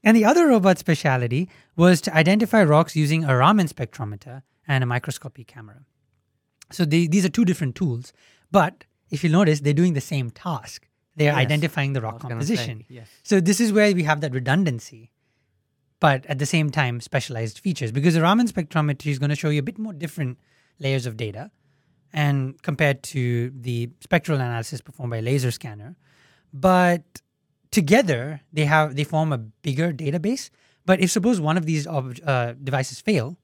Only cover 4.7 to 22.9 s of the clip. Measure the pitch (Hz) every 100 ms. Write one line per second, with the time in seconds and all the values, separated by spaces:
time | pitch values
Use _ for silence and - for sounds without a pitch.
4.7 | 135 123 123 - - 135 - 117 123 107
5.7 | 127 139 _ _ _ _ _ _ _ _
6.7 | - 160 160 170 190 185 - 208 180 139
7.7 | - 175 120 127 _ _ _ _ 196 165
8.7 | - - _ _ 147 175 165 185 151 143
9.7 | 147 180 143 - 143 120 - 180 143 -
10.7 | - _ _ _ 156 147 139 131 151 151
11.7 | - 139 135 110 113 123 113 143 214 117
12.7 | 110 - 123 113 _ - 196 175 190 233
13.7 | 208 208 180 156 151 147 127 127 156 180
14.7 | 120 - 113 117 _ _ _ _ _ _
15.7 | _ _ _ 160 131 - 135 147 165 151
16.7 | 143 127 120 - 135 - 117 113 - 196
17.7 | 165 117 123 160 165 165 214 240 185 160
18.7 | 160 151 139 147 135 143 147 156 151 139
19.7 | 190 220 160 165 - 131 123 _ _ _
20.7 | _ 135 135 123 110 113 101 185 _ _
21.7 | _ _ _ _ 156 147 139 131 135 -
22.7 | 143 147